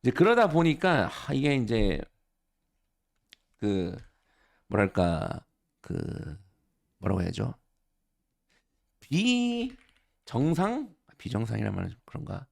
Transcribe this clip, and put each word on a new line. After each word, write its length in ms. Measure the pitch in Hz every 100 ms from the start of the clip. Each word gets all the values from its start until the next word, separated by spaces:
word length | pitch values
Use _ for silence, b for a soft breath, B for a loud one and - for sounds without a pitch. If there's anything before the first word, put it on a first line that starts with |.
이제 80 | 123
그러다 380 | - 185 240 208
보니까, 600 | 156 170 147 185 151 82 - -
아, 60 |
이게 220 | 135 143 135
이제 460 | 110 113 104 76 - _ _ _ _ _ _ _ _ _ _ _ _ - _ _
그, 380 | 104 95 85 98 - _ _ _ _ _ _
뭐랄까, 760 | 104 98 - 87 85 50 - _ _ _ _
그, 560 | - 50 50 - - 98 - _ _ _ _ _
뭐라고 220 | 95 92
해야죠? 320 | 87 - - - _ _ _ _ _ _ _ _ _ _ _ _ _ _
비정상? 2000 | - 156 240 247 240 240 247 - _ _ _ _ - 120 151 165 190 254 277 _ _ _
비정상이란 580 | - 107 113 107 107 92
말은 140 | 92
좀 100 | - -
그런가? 420 | - - 95 -